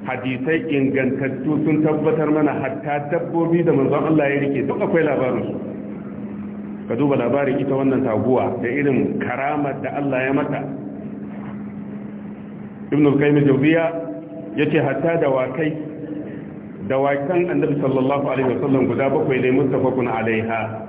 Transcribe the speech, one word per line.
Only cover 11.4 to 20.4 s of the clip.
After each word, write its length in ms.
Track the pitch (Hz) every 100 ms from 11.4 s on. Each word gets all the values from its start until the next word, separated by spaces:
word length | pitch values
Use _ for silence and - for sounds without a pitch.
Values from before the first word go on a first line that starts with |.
| - - - - - - - - - - - - - - -
Ibn 140 | 143 147
al-Qayyim 320 | 139 147 147
al-Jawziyya 480 | 139 127 147 165 165 - - - - - - -
yace 220 | 147 156
hatta 400 | 139 131 165 170
dawakai, 480 | 151 135 127 143 156 151 - - - - - - - - - - -
dawakan 640 | 135 139 143 143 175 175
Annabi 240 | 147 151 143
sallallahu 480 | 139 131 131 143 135
alaihi 160 | 131 127 120
wasallam 320 | 143 135 120
guda 240 | 120 135
bakwai 240 | 139 156 127 127
ne 40 |
muttafaqun 560 | 135 135 135 127 123 120
alaiha. 520 | 113 113 113